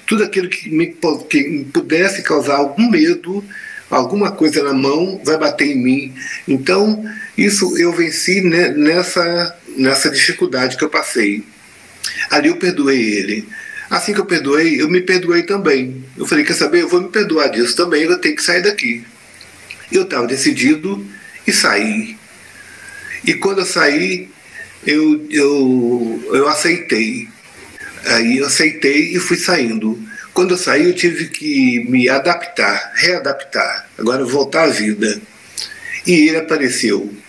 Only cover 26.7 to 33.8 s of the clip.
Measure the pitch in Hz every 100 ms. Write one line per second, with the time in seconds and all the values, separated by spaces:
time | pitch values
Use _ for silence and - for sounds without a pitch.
26.7 | 170 170 110 110 123 - - - - -
27.7 | - - - - 117 117 135 139 - 156
28.7 | - 131 147 170 175 - 175 - 170 117
29.7 | 110 110 113 - - - - 185 180 -
30.7 | 139 175 180 175 151 160 - 151 139 127
31.7 | 120 117 127 123 139 156 170 - - 101
32.7 | - - - 170 175 - - - 110 -
33.7 | -